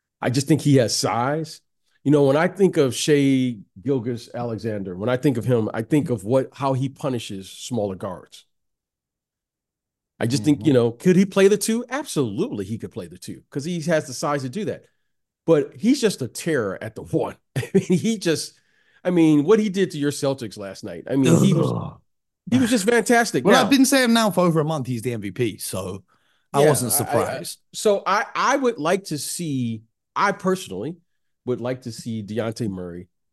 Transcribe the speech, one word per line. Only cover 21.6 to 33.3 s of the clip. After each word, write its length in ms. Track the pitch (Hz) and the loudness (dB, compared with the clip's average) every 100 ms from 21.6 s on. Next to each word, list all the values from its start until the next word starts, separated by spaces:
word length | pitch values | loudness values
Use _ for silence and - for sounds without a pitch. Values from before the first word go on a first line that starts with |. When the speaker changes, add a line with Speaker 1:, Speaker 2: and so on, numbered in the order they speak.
| 65 | 0
Speaker 2:
Ugh. 280 | 58 - - _ _ _ _ - | -2 -8 -14 _ _ _ _ -2
Speaker 1:
he 80 | 247 | 2
was 120 | 240 | 2
just 160 | 240 190 | 2 2
fantastic. 560 | 240 - 233 233 151 | 2 4 2 2 0
Speaker 2:
Well, 120 | 127 254 | 4 4
Speaker 1:
Now 60 | |
Speaker 2:
I've 80 | 226 | 6
been 160 | 277 269 | 4 4
saying 260 | 269 247 | 4 4
now 180 | 233 220 | 2 2
for 120 | 180 | 2
over 180 | 180 160 | 2 2
a 40 | |
month 220 | 151 160 123 | 0 -2 -4
he's 140 | 120 | -6
the 100 | 120 | -4
M 80 | 117 | -6
V 100 | 98 | -6
P, 260 | 90 117 110 | -4 -4 -4
so 460 | - 95 95 95 - _ _ _ _ | -8 -8 -8 -10 -14 _ _ _ _
I 80 | 143 | 2
Speaker 1:
Yeah, 20 | |
Speaker 2:
wasn't 300 | 151 139 123 | 4 4 0
Speaker 1:
I, 40 | - | -2
I, 400 | - - - 131 | 0 0 -2 -4
I, 40 | |
Speaker 2:
surprised. 200 | 175 - _ | -10 -16 _
Speaker 1:
so 300 | - 214 202 151 | -2 0 2 2
I, 200 | 202 - | 2 -2
I 220 | 156 202 285 | -2 0 2
would 220 | 254 185 | 0 -2
like 260 | 151 185 | 0 -2
to 140 | - 151 | -2 -8
see, 640 | - - 170 135 120 113 - _ _ | -8 -8 -4 -2 -4 -6 -12 _ _
I 180 | - 202 | -2 -2
personally 640 | 196 185 185 - 92 127 175 _ _ _ _ | 0 -2 -4 -4 -8 -8 -10 _ _ _ _
would 160 | - 120 | -6 -4
like 220 | 120 131 | -4 -6
to 100 | 131 | -8
see 300 | 113 120 113 | -12 -10 -8
Dejounte 460 | 98 107 113 113 113 | -6 -4 -4 -4 -6
Murray 380 | 92 90 87 87 _ _ | -6 -10 -12 -16 _ _